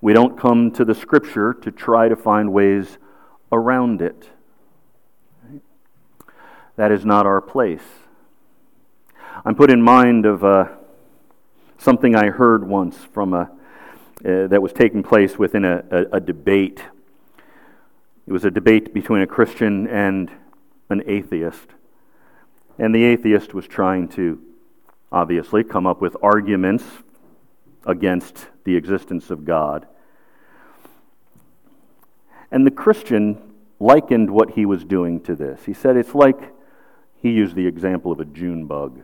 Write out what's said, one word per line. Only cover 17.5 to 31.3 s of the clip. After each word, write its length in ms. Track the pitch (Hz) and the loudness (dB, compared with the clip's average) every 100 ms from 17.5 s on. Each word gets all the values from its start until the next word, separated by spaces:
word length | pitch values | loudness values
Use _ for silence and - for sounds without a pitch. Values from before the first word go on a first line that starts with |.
| _ - _ _ _ _ _ - | _ -20 _ _ _ _ _ -8
It 60 | |
was 120 | 95 | -4
a 60 | 98 | -2
debate 420 | 90 98 110 - | 0 4 2 2
between 300 | 107 90 107 | -10 -4 -2
a 40 | 95 | -2
Christian 600 | - 113 - 110 101 110 | -2 -2 0 -4 -2 -4
and 440 | 110 101 95 90 - - _ _ _ _ | -4 -4 -4 -8 -14 -20 _ _ _ _
an 120 | 101 - | -8 -4
atheist. 640 | 101 92 85 82 - - _ _ _ _ _ _ _ _ _ _ - | -6 -6 -8 -8 -10 -20 _ _ _ _ _ _ _ _ _ _ -6
And 160 | 110 | 0
the 100 | 113 | 2
atheist 500 | 120 117 113 104 - | 2 2 0 -2 -2
was 120 | 98 - | -14 -14
trying 420 | - 95 92 85 | -4 -4 -2 -6
to, 300 | - 87 80 - _ _ _ _ _ _ | -6 -6 -6 -14 _ _ _ _ _ _
obviously, 540 | 90 85 85 78 107 | -4 -2 -4 -2 -4
come 220 | - 98 92 | -2 -4 -4
up 140 | 87 | -4
with 140 | 92 - | -6 -2
arguments 640 | 101 107 98 98 92 110 - - - _ _ _ _ _ _ _ - | 0 0 0 -2 -2 -4 -6 -20 -20 _ _ _ _ _ _ _ -6
against 600 | 90 95 90 - - - _ | -4 -2 -4 -8 -20 -20 _
the 120 | - 87 | -4 -4
existence 540 | 76 95 - 90 - | -2 -8 -6 -12 -10
of 140 | 82 | -14
God. 420 | 76 82 76 73 - _ _ _ _ _ _ _ _ _ - _ _ _ _ | -4 -4 -4 -8 -12 _ _ _ _ _ _ _ _ _ -20 _ _ _ _